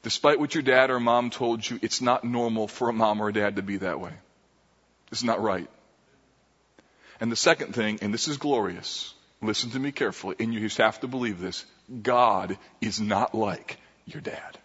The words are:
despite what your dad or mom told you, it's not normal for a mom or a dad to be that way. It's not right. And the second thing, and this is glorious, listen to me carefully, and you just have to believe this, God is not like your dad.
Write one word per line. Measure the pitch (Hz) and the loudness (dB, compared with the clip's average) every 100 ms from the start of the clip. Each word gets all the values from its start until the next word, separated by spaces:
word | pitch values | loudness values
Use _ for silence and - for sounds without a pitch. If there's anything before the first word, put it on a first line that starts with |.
despite | 113 - 147 147 | -4 2 4 4
what | 147 170 | 2 0
your | |
dad | 131 127 131 | 4 6 6
or | 127 | 4
mom | 120 120 120 | 4 4 2
told | - 120 117 - | -2 -2 -2 -4
you, | 120 | -4
it's | 110 - | -4 0
not | 123 123 | 2 2
normal | 120 120 117 110 107 | 0 -2 0 0 -4
for | - 120 | -2 -2
a | |
mom | 113 110 104 | 2 2 2
or | 107 | 0
a | |
dad | 104 104 101 | 0 0 -2
to | |
be | 98 98 | -4 -4
that | 95 73 | -4 -6
way. | - - _ _ _ _ _ _ _ _ _ | -8 -14 _ _ _ _ _ _ _ _ _
It's | 110 | -6
not | 120 110 | -2 0
right. | 107 92 82 _ _ _ _ _ _ _ _ _ _ _ _ _ - - | 0 -2 -4 _ _ _ _ _ _ _ _ _ _ _ _ _ -20 -6
And | 113 | -4
the | 113 | 2
second | - 165 113 120 | 4 4 0 -2
thing, | 107 107 | -2 -2
and | 101 | -4
this | 110 - | -4 -4
is | 143 | -4
glorious, | 147 131 98 90 - - - - _ _ | 0 2 0 -4 -10 -10 -12 -14 _ _
listen | 110 107 120 | -4 -2 -4
to | 127 | -4
me | 139 | -4
carefully, | 135 117 - 95 92 | -2 -2 -2 -8 -4
and | 113 | -2
you | 113 | -2
just | 107 - | -4 4
have | 110 - | 2 2
to | 127 | -6
believe | 131 120 92 | -2 -4 -4
this, | 92 90 - _ _ 127 | -6 -8 -14 _ _ -4
God | 107 123 120 98 92 95 - _ | 2 6 6 4 0 -8 -10 _
is | 110 104 | -6 -2
not | 107 101 120 110 | 0 2 2 0
like | 104 90 - - _ _ - | -2 -2 -10 -16 _ _ -18
your | - | -12
dad. | - - - - | -10 -12 -14 -20